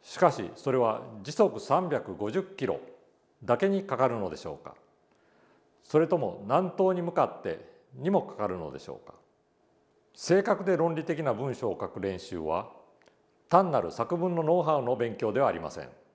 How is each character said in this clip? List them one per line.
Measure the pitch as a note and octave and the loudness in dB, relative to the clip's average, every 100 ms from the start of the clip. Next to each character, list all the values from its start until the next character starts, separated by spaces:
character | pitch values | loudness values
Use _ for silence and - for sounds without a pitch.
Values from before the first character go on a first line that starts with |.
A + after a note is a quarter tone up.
し | - - | -16 2
か | F3+ | 4
し、 | C#3 F#2+ - | 4 -8 -6
そ | - | -2
れ | C3 | 2
は | A#2 A2+ - A2 | 2 0 -6 -14
時 | G2+ | -12
速 | - G3+ A2 | 2 2 2
三 | - D3 F3+ | 0 0 2
百 | C#3 - | -2 -4
五 | F2 G#2 | -6 -4
十 | C#3+ | -4
キ | - - B2 | -6 -6 -4
ロ | D2 - - _ _ _ _ | -4 -6 -20 _ _ _ _
だ | - - | 0 2
け | G3 | 4
に | G3 | 0
か | G3 B2 | -2 2
か | B2+ | 2
る | A#2 | 2
の | F#2+ | -4
で | - | -6
し | E2 | -10
ょ | C#2+ | -12
う | |
か？ | C#2+ - _ _ _ _ _ _ _ _ _ _ | -14 -20 _ _ _ _ _ _ _ _ _ _
そ | _ D3+ | _ 4
れ | D#3+ | 4
と | F3 | 2
も | A#2 E2+ | 0 -4
南 | G2+ C#3+ F#3 F3+ | 0 2 2 2
東 | F#3 | 2
に | F3+ | 2
向 | E3+ | -2
か | E3+ | 2
っ | C3 - | 0 0
て | - E2 - - _ | -8 -8 -10 -20 _
に | B2+ D3 | -6 0
も | G3 | 0
か | - | 0
か | - G#2 | -6 -4
る | F#2 | -4
の | D#2 | -8
で | C2+ | -10
し | - | -14
ょ | C2+ | -16
う | - | -16
か？ | - _ _ _ _ _ _ _ _ _ | -20 _ _ _ _ _ _ _ _ _
正 | - - F#3 | -14 2 4
確 | G3+ G3+ | 4 0
で | F#3+ F3 | 2 2
論 | E3 | 2
理 | D#3+ | 0
的 | D#3+ D#3 | -4 -2
な | D3+ | 0
文 | A2 C3+ | -2 -2
章 | B2 A#2+ | -4 -4
を | F2+ | -4
書 | G2 | -6
く | - | -4
練 | F#2+ F#2 | -4 -4
習 | - F2+ | -8 -6
は、 | D#2 E2 G#2 - - _ _ _ _ _ _ | -2 -2 -4 -14 -20 _ _ _ _ _ _
単 | E3+ F#3+ | 4 6
な | C#3 | 2
る | F2 | 0
作 | D2+ A#2 E3+ | -4 -4 0
文 | F3+ | 0
の | F3 | 0
ノ | D#3 F3 | 2 2
ウ | |
ハ | D#3 D3+ | 4 2
ウ | |
の | B2 | 2
勉 | B2+ A#2 G#2 | 0 -2 -2
強 | A2 | -2
で | G#2+ | 2
は | C3+ | 2
あ | |
り | E2+ | 0
ま | D#2 | -6
せ | E2 | -10
ん。 | C2 - _ | -14 -16 _